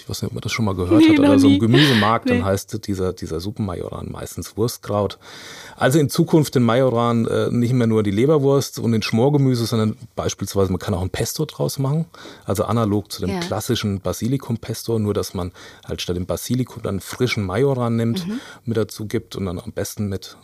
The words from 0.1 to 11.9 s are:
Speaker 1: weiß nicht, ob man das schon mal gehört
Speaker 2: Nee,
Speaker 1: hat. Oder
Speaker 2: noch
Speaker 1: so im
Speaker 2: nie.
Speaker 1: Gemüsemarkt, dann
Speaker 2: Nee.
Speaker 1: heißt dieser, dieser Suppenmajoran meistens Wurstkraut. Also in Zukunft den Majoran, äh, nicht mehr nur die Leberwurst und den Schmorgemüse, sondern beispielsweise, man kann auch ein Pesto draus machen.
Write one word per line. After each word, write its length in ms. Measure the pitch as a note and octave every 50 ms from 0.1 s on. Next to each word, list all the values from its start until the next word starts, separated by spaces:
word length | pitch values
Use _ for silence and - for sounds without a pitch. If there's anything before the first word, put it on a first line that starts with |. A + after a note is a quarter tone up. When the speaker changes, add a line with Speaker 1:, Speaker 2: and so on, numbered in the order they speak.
Speaker 1:
weiß 100 | - -
nicht, 80 | G2+ -
ob 40 | A2
man 80 | -
das 100 | - -
schon 120 | - - A2
mal 80 | G2+ G2+
gehört 260 | F#2 F2+ - E4 D#4
Speaker 2:
Nee, 100 | D#4+ D#4
Speaker 1:
hat. 80 | D#4 C#4+
Oder 80 | C#4+ C#4+ C#4+
Speaker 2:
noch 40 | C#4
Speaker 1:
so 80 | -
im 80 | - C#4
Speaker 2:
nie. 40 | -
Speaker 1:
Gemüsemarkt, 680 | A2+ A2 B2 C#3+ D3+ C#3 A#2+ G#2+ G2+ G#2+ A#2 A#2 - B3+
dann 100 | - F#2+
Speaker 2:
Nee. 40 |
Speaker 1:
heißt 440 | F#2+ F#2+ G2 G2 - - - G#2 -
dieser, 280 | - G2 F#2 F#2 F#2 F2
dieser 260 | - F#2 E2 D#2+ E2
Suppenmajoran 720 | F2+ G#2 - - G#2+ F#2 F2 G1+ - - - - E2+ -
meistens 480 | - - - - - - F2 - - G2
Wurstkraut. 600 | A2+ B2 - - - - G#2 G#2 G2+ F#2+ - - - - - - - - - - - - -
Also 220 | - - C3 C3 E3
in 120 | C#3+ C3
Zukunft 440 | - - E3 - F3 D#3+ C#3+ - -
den 80 | C3 A#2+
Majoran, 640 | A2+ A2+ C3 C3 B2+ A#2 A#2 A#2 A#2+ A#2 A2+ A2+
äh, 220 | - G2+ A2 G#2+ -
nicht 220 | - A#2+ A#2+ A#2
mehr 140 | C3 B2 A#2
nur 160 | A2+ A2 A2
die 80 | G2+ G#2
Leberwurst 680 | G2 G#2+ C3 D3 D#3+ D3 C3+ C#3 C#3 C#3 - - - A#2+
und 140 | A2 A#2
den 80 | A2+ G#2+
Schmorgemüse, 600 | - - A#2+ A2+ B2+ C#3+ D3 D3 C3+ C3 B2+ A#2 A2+
sondern 320 | - A#2+ A2+ G#2+ G#2+ - - A#2 - _
beispielsweise, 540 | - E2 F2+ - - G2 - - G2 G2 F#2
man 80 | F#2 E2+
kann 120 | - -
auch 80 | G2 E2+
ein 60 | F#2 F#2+
Pesto 360 | - - A#2 - - - D3+
draus 320 | - - - C#3+ C#3+ - C3+
machen. 260 | C3+ C3+